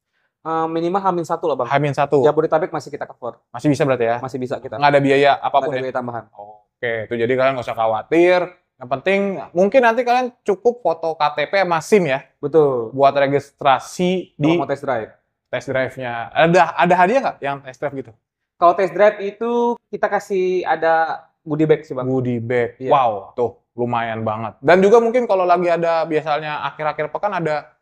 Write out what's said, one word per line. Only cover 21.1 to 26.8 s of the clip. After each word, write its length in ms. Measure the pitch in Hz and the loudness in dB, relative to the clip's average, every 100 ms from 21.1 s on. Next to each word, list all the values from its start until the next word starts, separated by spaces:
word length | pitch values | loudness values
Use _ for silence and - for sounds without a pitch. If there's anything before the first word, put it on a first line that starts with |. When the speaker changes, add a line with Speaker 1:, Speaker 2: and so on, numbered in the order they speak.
| - _ _ | -6 _ _
Speaker 1:
goodie 240 | 160 151 156 | -8 -2 2
bag 160 | 151 | 2
sih, 80 | - | 0
Bang. 160 | 131 127 | -6 -2
Speaker 2:
Goodie 320 | 131 123 120 | -2 -2 -4
bag. 400 | 113 123 117 - | -2 -2 -2 -6
Speaker 1:
Iya. 120 | 131 | 2
Speaker 2:
Wow, 420 | 143 123 101 98 | 2 2 -2 -10
tuh 160 | - 117 - _ | -4 -6 -6 _
lumayan 480 | 117 120 120 117 110 | -8 -4 -4 -4 -6
banget. 320 | 110 110 110 - | -6 -6 -8 -4
Dan 200 | 135 185 | 2 4
juga 200 | 196 233 | 6 4
mungkin 280 | 233 247 233 | 4 0 0
kalau 160 | 190 | 0
lagi 240 | 180 175 180 | 2 2 2
ada, 380 | 170 165 165 | 0 0 -2
biasanya 580 | 165 156 151 147 151 147 139 | 0 -2 -2 -4 -4 -6 -8
akhir-akhir 440 | - | -4